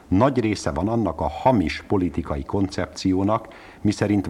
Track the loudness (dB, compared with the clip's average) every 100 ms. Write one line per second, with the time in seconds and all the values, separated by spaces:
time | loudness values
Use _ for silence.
0 | 0 4 4 4 0 -2 -2 -2 -2 0
1 | 0 0 -4 0 2 4 2 -2 -2 0
2 | 0 -2 -4 -6 -4 -2 -2 -2 -6 -4
3 | 0 2 2 0 -2 -16 -20 -4 -2 0
4 | 2 2